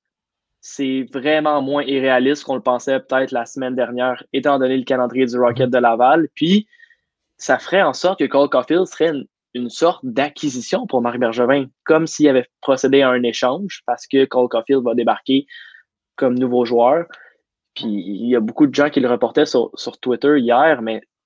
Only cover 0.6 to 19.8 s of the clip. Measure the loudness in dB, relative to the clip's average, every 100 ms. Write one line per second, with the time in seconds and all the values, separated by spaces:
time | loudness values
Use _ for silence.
0.6 | -20 -8 -4 -4 -6 -6 0 0 2 -2
1.6 | -2 -4 -2 -2 2 2 2 -2 -4 -4
2.6 | -2 -2 -2 -4 -2 -2 -2 -4 -6 -8
3.6 | -6 -4 -4 -2 -4 -4 -6 -4 0 0
4.6 | 0 -2 -2 -2 -2 0 -2 2 0 2
5.6 | 0 2 2 4 4 4 0 -2 2 2
6.6 | 0 _ _ _ _ _ _ _ -2 -2
7.6 | 0 2 2 0 -2 0 0 2 2 0
8.6 | 0 0 0 0 -2 -2 -8 _ _ -10
9.6 | -10 0 0 0 -6 -4 -4 -4 -6 -6
10.6 | -4 -6 -2 -2 -2 -2 -2 0 0 0
11.6 | -2 _ 0 2 2 2 4 4 0 _
12.6 | -2 0 4 4 4 2 0 -2 -2 -2
13.6 | -6 -10 -8 -8 -2 0 2 2 0 -2
14.6 | 0 0 0 0 0 -2 0 -2 -2 -14
15.6 | -20 -20 _ _ _ -4 -2 0 0 0
16.6 | 0 2 4 2 -2 -12 -20 _ _ _
17.6 | _ -12 -6 -6 -6 -6 -2 0 0 2
18.6 | 2 4 0 2 0 0 0 2 2 2
19.6 | -2 -6